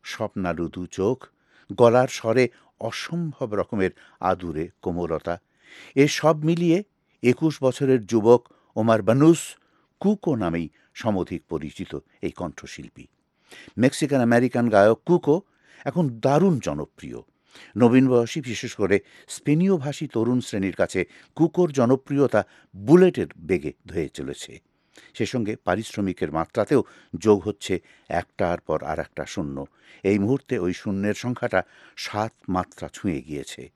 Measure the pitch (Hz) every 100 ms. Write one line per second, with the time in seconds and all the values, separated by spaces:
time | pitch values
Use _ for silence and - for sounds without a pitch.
0 | - - 107 - 90 82 82 92 90 -
1 | 95 127 - _ _ _ _ 98 120 120
2 | 131 - 113 120 123 _ _ _ 113 -
3 | - 170 160 - 123 104 87 107 92 _
4 | - _ 90 90 87 76 87 _ 92 87
5 | 85 78 - 87 _ _ _ - - 135
6 | 143 - 151 156 156 170 170 175 208 _
7 | _ _ 120 131 160 - 131 - 139 131
8 | 95 117 107 123 _ _ _ - 110 113
9 | 98 131 156 165 - - _ _ _ _
10 | 196 208 - 127 90 85 80 _ _ -
11 | 117 98 85 87 _ 80 76 - 90 71
12 | _ _ 82 - 87 - - - 62 -
13 | - _ _ _ _ - - - 127 -
14 | 139 139 117 117 127 120 117 104 104 113
15 | - 175 - 165 _ _ _ _ 139 170
16 | 151 113 135 147 190 143 - 73 73 _
17 | 65 58 - _ _ - - 104 120 127
18 | 131 120 117 160 120 104 120 - 95 98
19 | - - - - - 156 190 180 139 139
20 | 147 117 113 127 - 107 95 87 90 95
21 | 85 - _ - 160 - 175 139 120 131
22 | - 143 131 107 98 _ _ 95 104 175
23 | 185 - 80 - 82 90 73 - - 85
24 | 73 - 67 69 - 57 _ _ _ -
25 | _ - 110 127 104 107 - 92 110 -
26 | 98 87 78 78 82 117 101 139 - -
27 | _ 85 107 104 92 - - 90 _ _
28 | _ 80 - - 90 85 - 78 67 80
29 | 78 - 73 - 73 69 69 _ _ -
30 | 95 104 101 135 - 120 90 87 110 98
31 | 104 104 123 123 120 95 - _ - -
32 | - 104 110 _ - 90 90 - 76 -
33 | 101 71 69 71 67 - 62